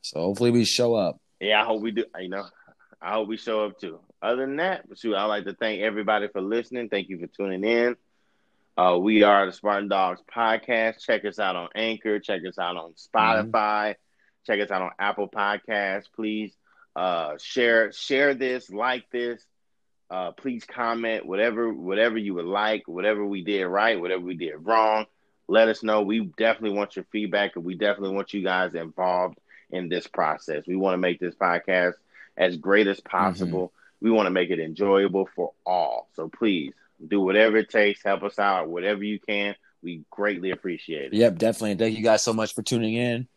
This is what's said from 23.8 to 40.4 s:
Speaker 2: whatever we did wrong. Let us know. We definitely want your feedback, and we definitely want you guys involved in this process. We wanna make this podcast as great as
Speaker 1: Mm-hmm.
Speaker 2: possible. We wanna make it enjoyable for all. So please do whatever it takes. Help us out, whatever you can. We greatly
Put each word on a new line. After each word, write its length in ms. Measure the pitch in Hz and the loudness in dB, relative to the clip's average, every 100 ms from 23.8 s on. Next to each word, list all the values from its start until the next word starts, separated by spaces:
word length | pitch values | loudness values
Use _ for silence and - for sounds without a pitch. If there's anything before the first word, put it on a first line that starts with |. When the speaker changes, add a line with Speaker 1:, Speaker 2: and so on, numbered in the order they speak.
| 110 101 | 2 2
Speaker 2:
whatever 220 | 87 92 | -2 -4
we 140 | 90 87 | -4 -6
did 180 | 85 76 | -8 -8
wrong. 400 | 85 113 110 107 107 _ _ _ - | 2 4 4 2 -2 _ _ _ 2
Let 200 | 107 113 | 4 6
us 140 | 107 | 4
know. 200 | 110 107 | 2 2
We 180 | 101 113 98 78 | 2 -2 -2 0
definitely 380 | 110 110 110 101 | 0 0 -2 -2
want 160 | 101 98 | -4 -8
your 80 | 85 | -8
feedback, 460 | 110 104 101 98 90 | -6 -2 0 -2 -4
and 80 | |
we 100 | 85 | -8
definitely 400 | 87 104 101 98 | -2 0 0 -4
want 180 | 98 98 | -4 -4
you 100 | 104 | -4
guys 320 | 95 92 90 | -2 0 0
involved 640 | 82 82 85 92 90 90 - _ - _ | -4 -8 -2 0 2 -2 -6 _ -20 _
in 180 | 92 87 | -8 -4
this 180 | 87 - | -4 -4
process. 560 | - 78 78 - 76 82 | -2 -2 -2 -6 -8 -4
We 100 | 95 | 0
wanna 200 | 95 90 | 0 2
make 200 | 90 87 | 0 -2
this 160 | 90 | -6
podcast 600 | - 92 87 - 92 90 - _ - - - | -2 0 0 0 2 2 -2 _ -20 -16 0
as 200 | 92 87 | 2 2
great 300 | 90 101 101 | 2 4 4
as 120 | 98 | 0
Speaker 1:
Mm-hmm. 80 | - | -2
Speaker 2:
possible. 600 | 92 92 90 90 90 90 _ _ _ | 0 0 0 -4 -2 -6 _ _ _
We 100 | 110 | 2
wanna 200 | 110 95 | 4 4
make 200 | 92 87 | 2 0
it 100 | 82 | -2
enjoyable 680 | 80 80 98 98 98 95 95 | -4 -2 4 4 4 2 -2
for 180 | - 82 _ - | -4 -6 _ -2
all. 420 | 92 76 57 - | 0 0 -4 -8
So 140 | - 80 | -10 -10
please 440 | - 113 90 69 - _ _ 80 | -2 0 0 -2 -12 _ _ -2
do 140 | 101 | 0
whatever 360 | 92 101 110 110 | 4 6 6 6
it 100 | 104 | 4
takes. 340 | 113 104 101 | 4 2 2
Help 180 | 104 98 | -2 -2
us 160 | 101 - | -2 0
out, 300 | 101 95 80 | 2 2 -2
whatever 340 | 87 95 104 | -4 -2 -2
you 160 | 104 104 | -4 -6
can. 360 | - 104 101 98 _ _ | -4 -4 -4 -6 _ _
We 220 | 85 82 76 | -12 -12 -14
greatly 400 | - 101 92 | -4 -2 -2